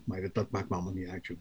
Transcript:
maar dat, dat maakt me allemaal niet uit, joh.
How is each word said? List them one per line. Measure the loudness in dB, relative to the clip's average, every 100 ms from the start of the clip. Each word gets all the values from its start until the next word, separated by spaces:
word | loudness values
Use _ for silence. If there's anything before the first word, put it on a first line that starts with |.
maar | 0 0
dat, | 2
dat | 2 2
maakt | 2 2
me |
allemaal | 2 2
niet | -2 -4
uit, | -6 -6
joh. | -8